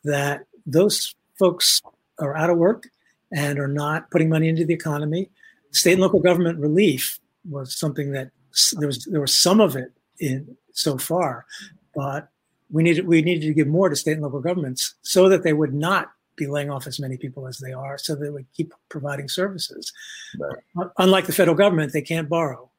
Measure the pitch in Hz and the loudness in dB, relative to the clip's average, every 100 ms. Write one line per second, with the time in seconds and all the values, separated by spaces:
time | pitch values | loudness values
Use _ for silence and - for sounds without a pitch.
0 | 147 143 143 143 - _ 156 156 202 - | -4 -2 -2 -4 -10 _ -2 2 2 2
1 | - - _ - 180 180 - - - _ | -6 -10 _ 0 2 2 0 0 -2 _
2 | _ - 143 156 170 170 175 240 - _ | _ -8 -6 -2 2 4 4 2 -6 _
3 | _ _ - 156 143 143 139 147 147 160 | _ _ -8 -4 -2 -2 -4 -2 -2 -4
4 | - 170 160 160 160 160 165 160 160 147 | -2 0 2 2 2 0 0 -2 -2 -2
5 | 151 170 196 _ _ _ _ - 175 185 | 0 -2 -4 _ _ _ _ 2 4 6
6 | 185 190 180 175 170 170 147 165 208 131 | 4 4 4 4 2 0 0 4 4 2
7 | - - _ _ 175 139 127 - 156 143 | -4 -8 _ _ -14 -12 -10 -6 -6 -4
8 | 139 139 135 _ _ - - 190 147 120 | -6 -6 -8 _ _ 0 0 0 -4 -4
9 | - 156 135 - 175 214 190 131 127 _ | -4 -4 0 2 4 6 4 2 -8 _
10 | _ - 143 131 185 - _ - - 131 | _ -6 -4 -4 -8 -20 _ -4 -2 -2
11 | - 170 160 120 - - 202 _ _ 143 | -2 -2 -2 -4 -14 -20 -20 _ _ -8
12 | 139 143 - _ _ _ - 156 170 156 | -6 -8 -12 _ _ _ -6 0 2 2
13 | 180 165 160 170 156 151 143 165 190 143 | 2 2 2 0 0 0 2 2 2 0
14 | 156 156 143 135 156 180 135 127 - - | -2 -2 -4 -6 -4 -4 -4 -6 -8 -8
15 | - 185 190 190 165 151 147 143 170 190 | -2 4 6 6 2 0 0 0 0 -2
16 | - _ _ - 139 143 143 135 135 127 | -4 _ _ -8 -6 -4 -4 -8 -10 -10
17 | 131 127 139 139 131 123 131 131 139 139 | -8 -8 -10 -12 -14 -14 -14 -12 -12 -10
18 | - 143 147 143 127 - 156 _ _ 151 | -8 -6 -6 -10 -12 -8 -10 _ _ -10
19 | 143 139 139 - 196 185 - - - - | -8 -8 -8 -4 -4 -6 -10 -10 -14 -16
20 | - - - - 73 135 - 170 180 - | -20 -20 -16 -10 -10 -10 -12 -8 -6 2
21 | 190 190 180 160 170 165 202 165 147 151 | 4 4 2 2 4 6 4 4 -2 -4
22 | - 165 147 165 151 120 - | -4 -6 -2 -2 -2 -6 -18